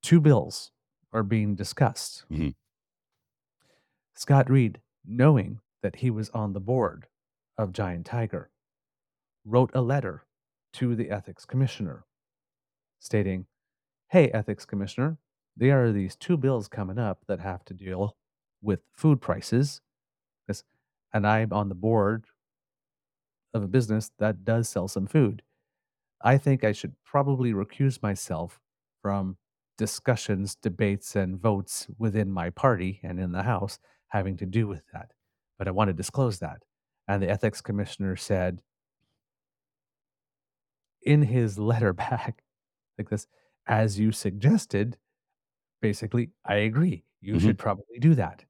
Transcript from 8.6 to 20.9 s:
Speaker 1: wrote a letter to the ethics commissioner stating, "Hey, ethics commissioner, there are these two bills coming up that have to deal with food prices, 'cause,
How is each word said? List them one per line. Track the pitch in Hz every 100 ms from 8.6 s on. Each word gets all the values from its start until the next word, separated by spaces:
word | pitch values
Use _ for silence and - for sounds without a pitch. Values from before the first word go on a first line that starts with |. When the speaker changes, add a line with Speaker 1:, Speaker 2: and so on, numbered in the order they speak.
| _ _ _ _ _ _ _ _ 107
Speaker 1:
wrote | 117 127
a | 127
letter | 120 135 101 78 _ _ _ _ _
to | - 123 117
the | 117
ethics | 101 95 90 -
commissioner | 127 135 - 92 62 _ _ _ _ _ _ _ _ _ _
stating, | - 107 98 92 92 _ _ _ _ _ _
"Hey, | 185 143
ethics | 110 104 104 -
commissioner, | 101 98 - 139 160 _ _ _ -
there | 123 139 120
are |
these | 101 95 -
two | - 170
bills | 131 127 107
coming | - 92 98
up | 113 90 _
that | 95
have | 95 90 -
to |
deal | 92 95 92 104 - _ _ _ _
with | 104 92 _
food | _ 156 143
prices, | - - - 117 143 - _ _ _ _ _ _ -
'cause, | 101 _ _ _